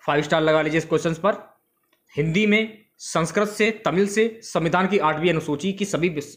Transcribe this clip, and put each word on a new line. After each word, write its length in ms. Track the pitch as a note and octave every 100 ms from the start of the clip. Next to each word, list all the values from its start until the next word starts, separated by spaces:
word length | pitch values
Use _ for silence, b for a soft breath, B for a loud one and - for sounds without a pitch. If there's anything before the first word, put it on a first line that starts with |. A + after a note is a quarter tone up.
फ़ाइव 200 | - D3
स्टार 200 | D3+ E3
लगा 200 | D#3 D#3
लीजिए 160 | D#3 D#3+
इस 80 | D#3
क्वेश्चन 280 | D#3 E3 D#3+
पर। 300 | G3 A3 - _ _ _ _ _ _
हिंदी 340 | - D#3+ E3+ G#3+
में, 380 | G#3+ A3 - _ _
संस्कृत 500 | - E3+ D#3+ G3+ G#3
से, 220 | G#3 A3 G#3+
तमिल 220 | D#3+ E3+ G3+
से, 320 | G#3 A3+ A3+
संविधान 420 | - F3 E3 F3+ F#3
की 100 | F#3+
आठवीं 300 | D3+ D3+ F3
अनुसूची 420 | D#3+ D#3 D3 F#3+
की 120 | G3
सभी 240 | G3+ D3 F3 D3+ C3+